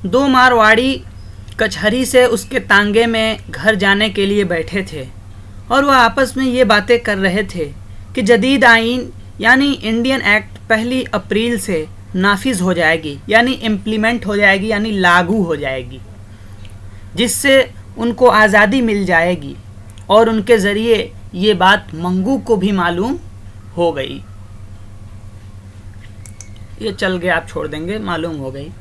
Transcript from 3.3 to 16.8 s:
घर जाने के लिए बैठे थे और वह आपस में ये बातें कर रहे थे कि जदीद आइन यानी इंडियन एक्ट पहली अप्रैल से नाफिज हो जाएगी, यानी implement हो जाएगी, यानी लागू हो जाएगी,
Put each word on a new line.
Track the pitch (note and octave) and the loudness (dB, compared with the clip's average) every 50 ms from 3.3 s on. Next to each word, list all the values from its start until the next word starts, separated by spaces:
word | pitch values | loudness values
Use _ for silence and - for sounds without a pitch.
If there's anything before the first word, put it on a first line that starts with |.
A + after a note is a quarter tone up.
| G#3+ - - - | -2 -6 -10 -14
घर | - - D#3 G#3+ A3 | -12 -2 0 0 2
जाने | F#3 G3+ G3 G3 G3+ G#3+ A3 | 2 2 2 2 2 2 0
के | G3 G3+ G3 | 0 0 0
लिए | G3 G3+ G#3 G3 | 2 2 0 0
बैठे | E3+ F3 E3 D#3+ - - - - - | 0 -2 -4 -4 -4 -6 -6 -6 -6
थे | D#3 D3 C3 C3+ - - - - - - - - - - - - | -10 -12 -12 -12 -14 -16 -18 -16 -18 -18 -18 -18 -18 -18 -4 0
और | A#3 C#4 C#4+ | 2 2 4
वह | C#4+ C4+ | 4 4
आपस | B3+ A#3+ A3+ - C#4 C4+ - - | 4 4 4 2 0 0 0 0
में | C4 C4+ | -2 -2
ये | C4 A#3+ B3+ B3+ | 0 2 2 4
बातें | G3+ G#3+ G#3 F#3+ G3+ A#3+ A#3 | 4 4 0 4 2 0 2
कर | A#3 A3 G#3 F#3+ | 2 -2 -2 0
रहे | F#3+ F#3 F3 G#3 G#3+ | 0 0 0 0 -4
थे | F#3+ - F3+ D#3 C#3+ - - - - - - - - - | -4 -6 -8 -8 -8 -8 -16 -16 -16 -16 -16 -16 -8 -4
कि | C4 | -2
जदीद | A3+ F#3+ A#3+ G#3 G#3+ C4 C#4 C4 C4 | 4 4 4 4 4 2 4 6 6
आइन | A#3+ A3+ A3+ A3+ A#3 B3 B3+ A#3+ - - - - - - - | 6 6 6 4 0 -2 -2 -4 -8 -12 -16 -18 -16 -10 -2
यानी | G#3 A3+ B3+ C4+ C#4+ C#4+ | 4 4 4 4 4 0
इंडियन | C4+ - - G#3+ A3+ A#3 A#3 C4 C4+ C4 | 0 -2 -2 -2 -2 0 0 0 0 0
एक्ट | - G3+ G#3 G#3+ G#3 - - - - - | 2 2 2 2 0 -4 -18 -18 -2 0
पहली | A3+ A3 A3+ B3 B3+ C4 B3 | 0 0 0 -2 -2 -2 -2
अप्रैल | - - G3 - - G#3+ G#3 A3+ A#3+ A#3+ G#3 | -2 -4 -6 -4 -2 -2 0 0 0 -2 -2
से | - - F#3+ D#3 D#3 - - - - - - | -2 -4 -4 -4 -4 -8 -14 -18 -16 -8 -4
नाफिज | F#3 F#3 G3+ G3+ F#3+ - C4 B3 F3+ | 0 2 2 2 2 0 -2 -2 0
हो | F3+ F#3 F3+ | 0 0 2
जाएगी, | E3+ E3 D#3 E3 E3 D#3 D3+ C#3+ C#3 - - | 2 2 2 2 0 -2 -8 -10 -10 -4 2
यानी | G#3 A3+ A#3+ B3+ | 4 4 4 4
implement | C4 - - A3 G#3+ F#3+ G3 G#3+ A3 G#3+ G#3+ A3+ A#3+ A#3 - | -2 -2 -2 -2 -2 -2 -2 -4 -2 0 0 0 -2 -2 -4
हो | G3 G#3 | -2 0
जाएगी, | G3+ G#3 G3 G3 G3 G3 | 4 4 4 4 4 0
यानी | A3 G#3+ G3+ G#3+ A3+ | -2 -2 -2 -2 -2
लागू | G#3 G3 F#3 F3+ F3 F3+ F3+ E3+ G#3+ A3 | -2 2 2 4 4 4 4 2 0 0
हो | F#3 E3 D#3+ | 0 0 -2
जाएगी, | C#3+ C#3+ C3+ C3 C3 B2 - C3+ C3 - - - - - - - - - - - - - - - - | -4 -2 -6 -6 -6 -8 -10 -14 -16 -16 -18 -18 -18 -18 -20 -20 -20 -20 -20 -18 -16 -16 -16 -16 -16